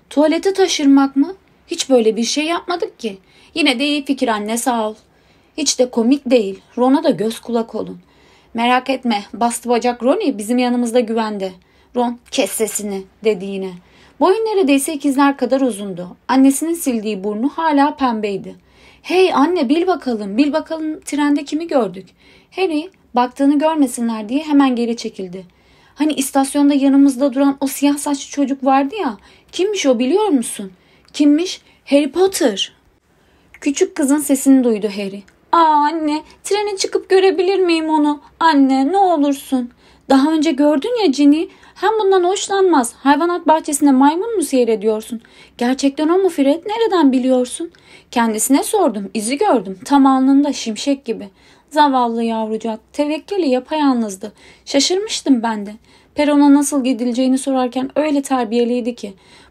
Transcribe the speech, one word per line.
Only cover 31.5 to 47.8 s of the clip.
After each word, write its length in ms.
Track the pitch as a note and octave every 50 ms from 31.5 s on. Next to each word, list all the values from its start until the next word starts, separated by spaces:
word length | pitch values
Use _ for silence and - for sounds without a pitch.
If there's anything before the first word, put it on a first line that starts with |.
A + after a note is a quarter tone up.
| - - _ _ _ _ _
"Harry 280 | - C#4 C#4+ D4+ -
Potter." 600 | - E4+ F#4+ F#4+ G4 - E4 A#3+ G3+ F#3+ - - - _ _ _ _ _ _ _ _ _ _ _ _ _ _ _ - _
Küçük 340 | - D4+ C#4+ - F#4 F#4+ -
kızın 240 | - D4+ B3+ C#4+ D4+
sesini 460 | C#4+ - C#4 C4+ - C#4 C4+ C4 B3
duydu 240 | B3 A3 G3+ G3 G#3+ G3
Harry. 260 | G#3 G3+ G3 F#3+ G3+ - _ _ _ _ _
"Aa 60 | - E4+
anne, 640 | D#4+ D#4 D4+ D4 D4 D4 E4 D#4+ D#4 D4 D4 D#4 D#4 - - _ -
trene 320 | - G4 G#4 G#4 G#4 G4+
çıkıp 320 | F#4+ - - - - - -
görebilir 500 | F#4+ F#4+ F#4 F#4+ D4+ D#4+ F4 F#4 G4 F#4
miyim 300 | F#4 E4+ E4 D#4+ D#4+ D#4
onu? 320 | D#4 D#4 D4 D4 D4 C#4+ - - _ -
Anne, 520 | E4 D#4+ D#4 C#4+ C4+ C4 C4+ C4 C4+ D4
ne 40 | F#4
olursun." 760 | G4+ G4 F#4 E4+ D4 C#4 C#4+ C#4 C#4 - - C4+ B3+ A#3+ A#3+ - _ _ _ _ _ _ -
"Daha 220 | C4+ C4+ C4+ D#4
önce 180 | D#4+ D#4 C#4+ E4
gördün 500 | C#4 B3 D4 D4 D4+ C#4 C4+ A#4 B4 A#4
ya 40 | G4+
Ginny, 420 | D#4+ B3+ C#4+ D4 C#4+ D4 D#4+ F#4 G4 - _ _ - _
hem 160 | - F4+ G#4 A4 A4
bundan 240 | G#4 G4 F#4+ F#4+ F4
hoşlanmaz. 720 | F4 G4 G4 - - G4 G4 F#4+ F#4 D#4+ C#4 A#3 - -
Hayvanat 520 | - - C4+ D4 C#4+ E4+ F4 F4 F4 E4+
bahçesinde 460 | - D#4 D#4+ D#4 - D4 - D4+ C#4+
maymun 440 | C4 B3+ C#4 C#4+ D#4+ F4 G#4+ A#4 A#4
mu 60 | G4
seyrediyorsun?" 800 | - - C#4 B3+ A#3+ A3 A3+ G#3+ G3+ A3 G#3+ A3 A3 - A#3+ A3+ - _ _ - - - _ -
"Gerçekten 500 | A#3+ B3 C4 C4 C#4 C#4 C#4 - D#4 D#4
o 100 | F4 F#4+
mu 100 | G4 F4+
Fred? 340 | E4 D4 C4+ C#4 D4 E4+ -
Nereden 460 | G#4+ G#4 A#4 A4+ A4 F#4+ F4 D#4 C4+
biliyorsun?" 580 | B3 C4 B3 C4 B3+ B3+ B3 B3 - - E4+ E4+ - _